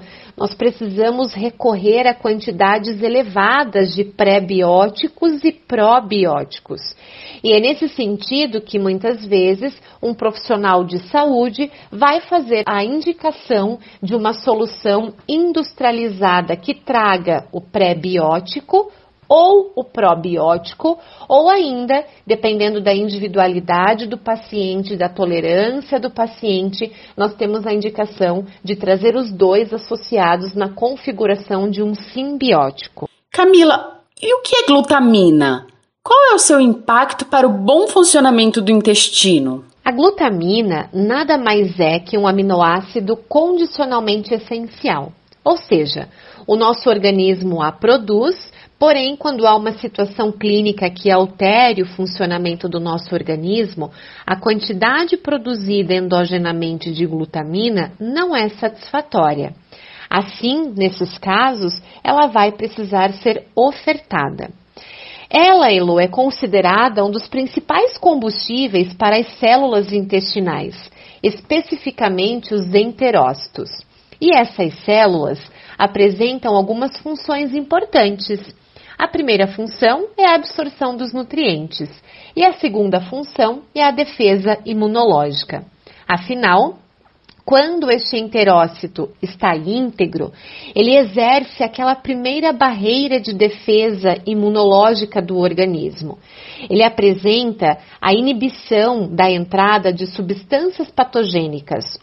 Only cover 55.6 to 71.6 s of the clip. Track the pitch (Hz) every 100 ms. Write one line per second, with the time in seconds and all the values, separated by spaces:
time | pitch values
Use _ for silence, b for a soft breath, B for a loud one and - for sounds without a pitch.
55.6 | 196 202 175 185 185 175 175 180 175 165
56.6 | 165 165 170 160 170 160 156 165 151 180
57.6 | 233 208 165 175 214 285 359 277 214 208
58.6 | 220 220 - 285 294 208 156 147 147 -
59.6 | _ B B B B 185 196 - 240 294
60.6 | 311 196 190 185 180 - 190 196 262 233
61.6 | 180 - b b - 285 294 220 208 208
62.6 | 220 - 202 196 190 196 240 214 - -
63.6 | 262 285 - 302 - 160 139 143 - -
64.6 | _ B B B B B B 302 359 381
65.6 | 262 190 180 170 180 185 269 - 233 196
66.6 | 180 196 247 208 202 208 - 262 262 -
67.6 | - 320 494 - 359 294 220 214 - 240
68.6 | 269 196 180 - 208 220 226 - 226 254
69.6 | 269 214 196 202 196 190 196 214 180 147
70.6 | 156 - - b b b - - - 311